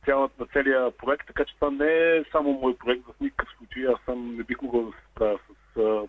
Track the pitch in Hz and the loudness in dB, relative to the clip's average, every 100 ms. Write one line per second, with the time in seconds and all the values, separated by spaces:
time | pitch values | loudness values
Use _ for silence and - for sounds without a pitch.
0 | - 139 135 - 120 143 135 131 127 - | 0 0 0 -4 -4 0 2 2 2 -2
1 | 120 147 - - 143 - 147 139 151 160 | -4 -4 -4 -4 -4 -2 -2 0 2 4
2 | 165 165 151 156 143 135 127 123 120 127 | 4 2 2 0 0 0 0 -2 -2 -2
3 | 117 110 - - - - 117 127 131 120 | -4 -6 -6 -4 -8 -8 -16 -4 0 0
4 | - 123 120 117 117 123 131 120 113 - | -2 -8 -6 -10 -8 -8 -2 -2 -2 -10
5 | - - 110 101 - - _ - 107 107 | -20 -2 0 0 -6 -20 _ 0 2 2